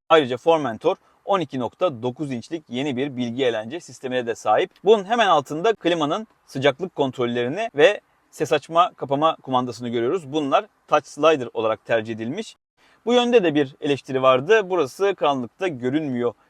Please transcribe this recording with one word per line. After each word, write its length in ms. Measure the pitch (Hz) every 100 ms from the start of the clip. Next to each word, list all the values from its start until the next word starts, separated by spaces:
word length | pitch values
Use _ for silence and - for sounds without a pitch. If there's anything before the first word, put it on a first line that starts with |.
| -
Ayrıca 280 | 165 131 123
Formentor 580 | 165 165 139 107 156 190 _ _ -
on 140 | 196
iki 200 | 156 135
nokta 440 | 117 - 180 120
dokuz 280 | 123 123 147
inçlik 320 | 123 - 160 -
yeni 280 | 120 147 123
bir 200 | 143 123
bilgi 280 | 123 117 131
eğlence 340 | 113 110 160
sistemine 480 | - 127 131 127 117
de 80 | 107
sahip. 360 | 110 113 185 _
Bunun 200 | 185 220
hemen 240 | 185 240 208
altında 460 | 160 139 147 196
klimanın 540 | 214 170 170 147 180 220 _ _
sıcaklık 500 | 143 135 131 180 -
kontrollerini 720 | 139 127 120 120 120 165 226 139
ve 260 | 160 208 - _ _
ses 220 | - 156
açma 400 | 156 - 165 175
kapama 420 | - 139 139 156 -
kumandasını 540 | - 127 123 110 120
görüyoruz. 440 | 117 117 185 143
Bunlar 320 | 151 139 165 208 _ -
touch 180 | 151 -
slider 440 | - 151 160 117
olarak 320 | - 110 110 -
tercih 300 | 117 110 110
edilmiş. 400 | 113 175 226 - _ _ _ _ -
Bu 80 |
yönde 300 | 247 240 240
de 120 | 170 147
bir 200 | 135 -
eleştiri 400 | 147 139 - 131
vardı. 480 | 131 127 147 220 185
"Burası 460 | 180 135 - 196 185
karanlıkta 520 | 160 135 120 - 190
görünmüyor." 680 | 135 123 147 151 123 120 - _